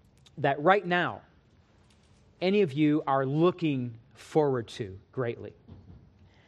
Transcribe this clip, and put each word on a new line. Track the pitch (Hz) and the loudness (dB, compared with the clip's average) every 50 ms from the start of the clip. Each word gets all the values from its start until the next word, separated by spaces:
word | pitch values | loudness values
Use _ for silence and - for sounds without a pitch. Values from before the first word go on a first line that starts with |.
| _ _ _ _ _ _ - - | _ _ _ _ _ _ -10 -4
that | 135 143 139 147 | -2 -2 0 2
right | 147 175 190 214 180 175 | 4 4 4 4 2 0
now | 175 175 170 135 104 - - _ _ _ _ _ _ _ _ _ _ _ _ _ _ _ _ _ _ _ _ _ _ - | -2 -2 -2 -2 -6 -8 -14 _ _ _ _ _ _ _ _ _ _ _ _ _ _ _ _ _ _ _ _ _ _ -4
any | 170 185 196 208 202 | -2 0 2 2 2
of | 156 127 | 0 2
you | 147 156 151 151 156 - | 2 2 2 2 2 0
are | - 135 135 135 | 0 0 0 0
looking | 131 139 151 160 180 175 180 170 156 143 131 123 120 113 113 - _ - | 0 0 2 2 2 2 0 -2 -2 -2 -2 -4 -6 -10 -14 -20 _ -20
forward | - - - - 160 151 143 131 123 110 - | -20 -10 -2 0 2 2 2 0 -2 -4 -6
to | - - 120 95 92 95 - _ | -10 -12 -10 -10 -12 -16 -20 _
greatly. | - 123 127 117 117 - 98 101 - _ _ - - - - - - - - - _ _ - - _ _ _ | -8 -6 -6 -6 -6 -8 -10 -16 -16 _ _ -20 -20 -20 -20 -20 -20 -20 -20 -20 _ _ -20 -20 _ _ _